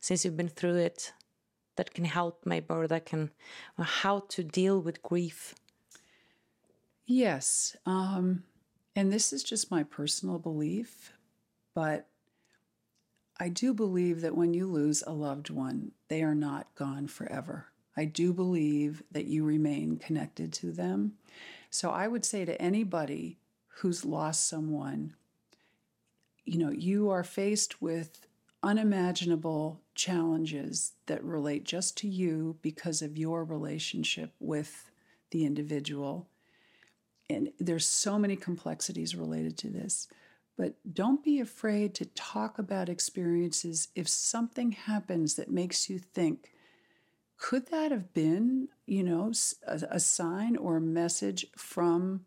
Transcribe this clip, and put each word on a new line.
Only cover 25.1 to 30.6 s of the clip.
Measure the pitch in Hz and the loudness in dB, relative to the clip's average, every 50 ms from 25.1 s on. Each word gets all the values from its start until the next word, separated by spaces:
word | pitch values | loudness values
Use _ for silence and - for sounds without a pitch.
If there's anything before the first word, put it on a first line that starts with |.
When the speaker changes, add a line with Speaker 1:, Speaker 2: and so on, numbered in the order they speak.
| 160 _ _ _ _ _ _ _ _ _ _ _ _ _ _ _ _ _ _ _ _ _ _ _ _ _ _ | -8 _ _ _ _ _ _ _ _ _ _ _ _ _ _ _ _ _ _ _ _ _ _ _ _ _ _
Speaker 2:
you | - 170 170 | -2 0 0
know, | 170 147 | 2 0
you | 143 - 170 180 196 202 208 208 | 0 -2 0 0 2 2 2 2
are | 190 180 175 | 2 0 -2
faced | 180 - - 196 202 214 208 - - - - | -2 -2 -2 0 0 2 2 0 -2 -4 -6
with | - 160 165 165 165 160 - - - _ _ _ _ _ _ _ | -4 -4 -2 -2 -4 -6 -12 -20 -20 _ _ _ _ _ _ _
unimaginable | - 202 208 220 220 214 202 185 180 180 180 180 180 170 170 160 160 170 160 151 151 156 156 165 _ _ _ | 0 2 2 4 4 4 4 4 4 2 2 0 2 2 2 2 2 0 0 0 0 -2 -4 -8 _ _ _
challenges | - - - 185 175 165 165 160 160 160 156 156 143 | -4 -2 0 2 2 2 2 2 2 0 -2 -2 -4